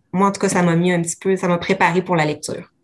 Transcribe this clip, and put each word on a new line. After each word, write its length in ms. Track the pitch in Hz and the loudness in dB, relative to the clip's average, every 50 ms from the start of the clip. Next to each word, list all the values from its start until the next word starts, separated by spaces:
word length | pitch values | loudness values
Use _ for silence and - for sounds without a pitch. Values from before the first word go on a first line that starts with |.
| _ _ - | _ _ -2
moi, 140 | 185 196 196 | 0 0 0
en 40 | 196 | 0
tout 80 | - | 0
cas, 80 | - 196 | -2 -2
ça 120 | 190 190 | 0 2
m'a 140 | 175 175 170 | 2 2 2
mis 160 | 165 170 180 | 2 2 2
un 100 | 180 170 | 2 0
petit 140 | 170 170 - | -2 -4 -6
peu, 220 | - - 190 190 185 | -4 -2 -2 -2 0
ça 100 | 190 180 | 0 0
m'a 120 | 175 175 | 0 0
préparé 420 | 175 - 190 190 190 170 165 185 | 0 -2 0 2 2 2 2 0
pour 160 | 175 175 180 165 | 0 0 0 0
la 80 | 151 | 0
lecture. 480 | 151 147 147 - - 123 - 175 - _ _ | 0 -2 -6 -8 -10 -10 -10 -12 -16 _ _